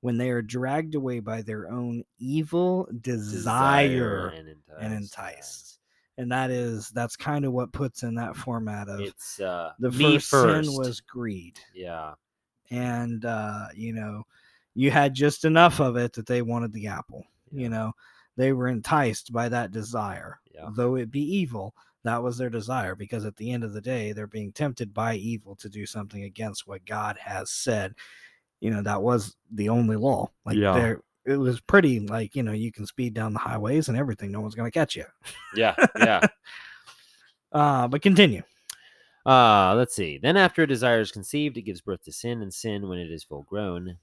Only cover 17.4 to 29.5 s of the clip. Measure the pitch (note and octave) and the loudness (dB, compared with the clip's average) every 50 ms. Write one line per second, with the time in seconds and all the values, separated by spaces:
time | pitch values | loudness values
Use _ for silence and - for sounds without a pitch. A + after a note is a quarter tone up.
17.4 | _ _ D3 C#3 B2+ A#2 A2+ A2 A2 A2+ A2 _ _ - _ _ _ _ _ - | _ _ -10 -8 -6 -4 -4 -4 -4 -6 -6 _ _ -20 _ _ _ _ _ 0
18.4 | B2+ C3+ C3+ B2+ B2 B2 B2+ A2+ G#2+ - - D3+ C#3 A#2 G#2+ - - - A#2 A#2 | 2 2 2 2 0 -2 -2 -4 -2 0 2 2 2 2 -2 -4 -10 -6 -4 -2
19.4 | A#2+ A#2+ A#2+ A#2+ A#2+ - F#2+ A2+ G#2 G#2+ A#2+ A2+ G#2+ G2+ F#2 - - - - _ | -2 0 -2 -2 -4 -4 -6 -8 -8 -6 -6 -6 -6 -6 -8 -10 -12 -16 -18 _
20.4 | _ _ _ D#2 D#2+ D#2+ G#2+ A#2 A#2+ B2 B2+ C3 A#2+ A2 A#2+ C#3 D3 D3 F#3+ G3+ | _ _ _ -18 -16 -10 -4 -2 0 0 0 0 -4 -4 -4 -4 -2 0 0 -2
21.4 | F3+ C3+ A#2+ G#2 F#2+ G#2 - _ _ _ _ _ _ A#2 A#2 A#2+ A#2+ B2+ A#2 A#2+ | -2 -2 -4 -8 -10 -10 -14 _ _ _ _ _ _ -4 -2 -2 -2 -4 -4 -4
22.4 | B2+ B2 A2+ A#2 G2+ A2+ C3 B2 G#2+ F#2+ F#2 G#2 G#2 G#2 - A2 G#2 G#2+ G2+ - | -4 -4 -4 -6 -4 -4 -4 -4 -2 -4 -6 -8 -10 -8 -8 -6 -6 -8 -10 -8
23.4 | A2 A#2+ B2 A#2+ A#2 A2 G2+ G#2+ G#2 B2 C3 B2 G#2+ G#2+ G#2+ G#2+ G#2+ G#2 - A2 | -8 -6 -4 -4 -6 -6 -8 -8 -6 -4 -4 -4 -4 -6 -6 -8 -10 -10 -8 -10
24.4 | G#2 G2 - - D3+ C#3+ B2 - A#2+ G2+ G2+ G#2+ - A2+ A2+ G2+ G2 A#2 A#2 G#2+ | -10 -10 -6 -4 -4 -4 -4 -6 -10 -8 -4 -4 -2 -2 -2 -4 -4 -6 -6 -6
25.4 | _ G2 G2 _ - G#2 G2 G#2+ G2+ - - A2 G2+ G2 G#2 G2+ G2 G2+ F#2+ - | _ -14 -20 _ -16 -14 -12 -12 -12 -10 -10 -10 -10 -10 -10 -12 -12 -12 -10 -8
26.4 | A2 G#2+ G2 - - - G2 F#2+ F#2 - G#2+ G#2+ G#2+ G#2 G#2 - - - G2 F#2 | -8 -8 -8 -10 -12 -12 -14 -16 _ -10 -8 -6 -4 -6 -6 -8 -10 -8 -8 -8
27.4 | F#2+ - - - - C3 A#2 G#2+ F#2+ F#2+ G#2+ _ - - - - - - _ _ | -6 -6 -8 -4 -2 -2 0 0 -2 -4 -8 _ -20 -20 -20 -20 -20 -20 _ _
28.4 | _ _ _ _ - G#2+ A2+ G#2 G2+ G#2 G#2 G2+ G2 A#2+ B2 A#2 G2+ G2+ - _ | _ _ _ _ -4 -2 -2 -2 -2 -2 -2 0 2 2 2 2 0 -2 -12 _
29.4 | _ _ | _ _